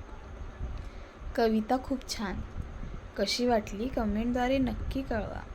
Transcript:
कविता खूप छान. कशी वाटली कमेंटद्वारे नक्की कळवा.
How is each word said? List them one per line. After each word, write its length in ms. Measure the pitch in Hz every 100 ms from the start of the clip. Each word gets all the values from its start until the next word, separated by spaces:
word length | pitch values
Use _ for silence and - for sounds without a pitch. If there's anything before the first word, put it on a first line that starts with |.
| - - - - - - - - - - - - - -
कविता 400 | 226 220 214 262
खूप 320 | 262 262 - -
छान. 180 | 202 - - - - - - - - -
कशी 280 | 196 - 247
वाटली 420 | 233 220 202 254
कमेंटद्वारे 720 | 262 220 208 240 247 247 269
नक्की 440 | 254 214 - 269
कळवा. 400 | 269 226 190 - -